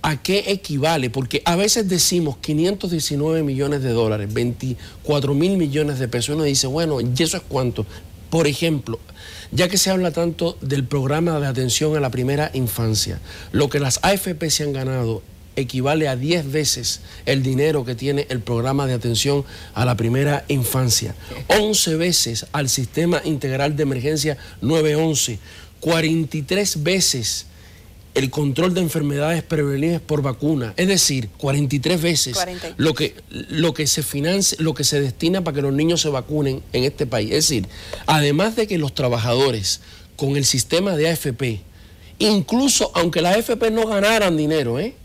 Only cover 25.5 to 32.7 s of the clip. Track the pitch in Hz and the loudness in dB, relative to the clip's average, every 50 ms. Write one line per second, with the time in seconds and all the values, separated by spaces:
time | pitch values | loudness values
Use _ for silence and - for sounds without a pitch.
25.5 | - - - - - - - 156 170 165 160 160 165 165 160 139 - 156 143 - | -20 -20 -20 -20 -18 -6 0 2 2 2 4 2 2 2 0 -2 -4 -6 -4 0
26.5 | 180 196 208 196 - 160 147 165 185 196 - - - 131 110 - - - - - | 0 0 0 0 0 0 0 0 2 2 2 2 0 0 -2 -4 -6 -6 -8 -12
27.5 | - - - - - - - - - - - - - 135 135 131 - 151 147 143 | -20 -20 -20 -20 -20 -20 -20 -20 -20 -20 -20 -4 -2 -2 -2 0 -2 0 0 0
28.5 | 131 143 175 185 180 185 180 160 - 160 147 143 143 143 147 156 170 160 - - | 2 2 2 2 2 2 0 0 0 -2 -2 0 0 0 0 0 0 -2 -2 -2
29.5 | 170 156 143 143 139 135 147 165 170 160 - - 156 139 135 139 120 - - 151 | -2 0 0 0 0 0 0 0 0 -2 -2 -2 -2 0 0 -2 -2 0 0 0
30.5 | 160 139 120 110 - - 180 185 196 180 - - 143 131 117 98 - - - 139 | 2 2 0 -4 -2 0 2 2 2 2 2 2 0 -2 -4 -6 -8 -4 -2 0
31.5 | 139 143 147 131 143 139 127 156 180 170 151 170 170 147 - 131 120 143 180 180 | 0 0 0 0 0 0 2 2 0 2 2 2 2 2 0 -2 -2 -4 -4 -4
32.5 | 180 180 - 165 | -6 -10 -10 -12